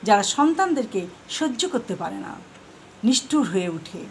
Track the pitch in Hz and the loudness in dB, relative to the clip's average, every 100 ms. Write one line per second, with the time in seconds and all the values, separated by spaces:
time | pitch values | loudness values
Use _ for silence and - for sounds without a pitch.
0 | - 208 196 - 294 330 381 294 226 196 | 6 4 4 2 2 4 2 2 0 -4
1 | 175 - - - 311 240 370 269 - 165 | -6 -14 -12 -4 -4 -2 -2 -2 -4 -6
2 | 165 - - - - - - - - - | -6 -8 -12 -14 -18 -20 -20 -20 -20 -2
3 | 220 254 - 302 208 190 180 165 - 175 | 2 2 2 0 2 0 -2 -6 -10 -14
4 | 180 | -14